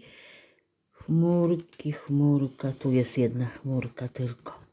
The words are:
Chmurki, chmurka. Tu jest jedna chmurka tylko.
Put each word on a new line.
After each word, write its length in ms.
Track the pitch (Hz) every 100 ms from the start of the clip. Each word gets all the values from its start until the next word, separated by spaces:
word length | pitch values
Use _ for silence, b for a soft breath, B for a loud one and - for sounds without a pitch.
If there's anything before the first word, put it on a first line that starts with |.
| B B B B B B B _ _
Chmurki, 1000 | - - 160 170 175 170 170 - - 151
chmurka. 800 | 147 - 143 147 143 135 - 135
Tu 200 | 131 139
jest 260 | 127 120 127
jedna 280 | 117 123 123
chmurka 640 | - 135 131 120 - 123
tylko. 520 | - 123 120 - - -